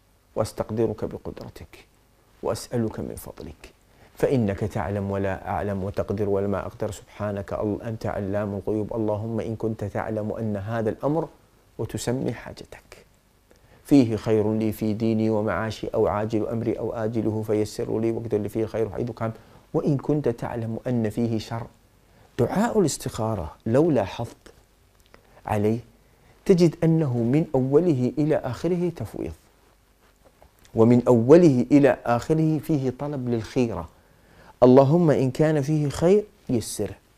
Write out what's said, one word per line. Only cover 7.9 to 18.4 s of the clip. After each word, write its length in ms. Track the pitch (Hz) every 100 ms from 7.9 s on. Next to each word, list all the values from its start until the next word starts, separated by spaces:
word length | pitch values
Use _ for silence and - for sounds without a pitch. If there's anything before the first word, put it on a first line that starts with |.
| 113 107
علام 480 | - 98 101 104
الغيوب، 400 | 101 101 107 104
اللهم 460 | 117 107 104 113 113
إن 160 | 90 110
كنت 280 | 110 110
تعلم 480 | 101 110 - 107 104
أن 260 | 95 113 101
هذا 320 | 98 131 143
الأمر"، 400 | - 139 156 156 - _ _ _ -
وتسمي 560 | 117 110 - 127 120
حاجتك: 720 | 117 - - - - - - _ _ _ _ _ _ _ - -
"فيه 300 | 143 117 107
خير 380 | - 110 104
لي 180 | 110 110
في 220 | 107 110
ديني 360 | 104 113 110 110
ومعاشي 580 | 107 107 87 110 - -
أو 200 | - 98
عاجل 400 | 101 110 110 107
أمري 320 | 113 113 -
أو 140 | 113
آجله 500 | 117 110 117 110 107 110
فيسر 520 | 107 104 - 117 110
لي 120 | 113
واقدر 260 | 113 113
لي 120 | 107